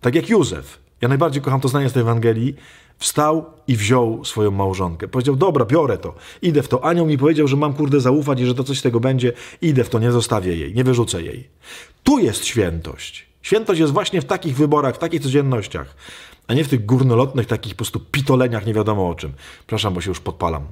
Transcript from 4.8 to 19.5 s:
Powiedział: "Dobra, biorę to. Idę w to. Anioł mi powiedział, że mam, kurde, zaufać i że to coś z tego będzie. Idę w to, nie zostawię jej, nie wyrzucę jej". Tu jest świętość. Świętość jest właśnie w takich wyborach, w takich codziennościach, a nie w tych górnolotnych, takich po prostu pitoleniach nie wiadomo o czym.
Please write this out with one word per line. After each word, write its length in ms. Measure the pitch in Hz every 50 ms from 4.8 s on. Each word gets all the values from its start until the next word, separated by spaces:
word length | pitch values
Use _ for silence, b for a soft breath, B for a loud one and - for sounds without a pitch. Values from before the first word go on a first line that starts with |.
| 95 90 82 80 - 95
Powiedział: 280 | - 127 123 139 139
"Dobra, 300 | 135 180 196 160 143 123
biorę 320 | 104 131 170 156 135 - -
to. 180 | - - - B B B B B
Idę 220 | - 180 160 147 156
w 40 | -
to. 180 | - 127 -
Anioł 200 | 160 170 175 170
mi 120 | 160 151 131
powiedział, 300 | 135 151 165 151 151 143
że 100 | 131 139
mam, 160 | 151 147 135
kurde, 260 | 143 151 143 135 147
zaufać 400 | 123 127 131 151 147 143 139 123
i 60 | 123
że 100 | 123 123
to 80 | 123 127
coś 160 | 127 139 127
z 20 |
tego 180 | - 135 117 117
będzie. 340 | 113 131 135 127 120 135 120 B B B B B
Idę 220 | - 165 151 131 117
w 60 | -
to, 100 | - 113
nie 120 | 110 120
zostawię 460 | 120 120 110 - 117 107 92 92 87 82
jej, 160 | 76 71 92
nie 100 | 117 131
wyrzucę 400 | 127 131 120 117 - - 90 80
jej". 260 | 69 - - 127 _ _ _ B B B B B B B B _
Tu 160 | - 285 277
jest 260 | 202 127 104 - -
świętość. 840 | - - 117 101 87 80 82 80 78 67 - - - - - - _ _ _
Świętość 380 | _ - - 220 220 - 196 156
jest 140 | 160 151 139
właśnie 280 | 185 208 - - 180
w 40 | 139
takich 300 | - 202 185 - 165 131
wyborach, 400 | 123 151 147 147 147 143 135 -
w 20 | -
takich 240 | - 165 165 160
codziennościach, 760 | 139 135 127 147 143 135 131 117 98 - - 87 69 67 - B B B B B B B B B B _
a 60 | 113
nie 100 | 143 160
w 40 | 135
tych 180 | 135 127 104
górnolotnych, 600 | 104 127 131 139 131 120 113 131 139 139 131 110
takich 280 | - 120 104 - - -
po 40 | -
prostu 220 | 110 - - 113
pitoleniach 680 | - - - 143 135 139 - 131 127 123 113 110 98
nie 80 | 113 107
wiadomo 360 | 107 107 104 107 101 95 87
o 60 | 85
czym. 180 | 82 - 76 67 B B B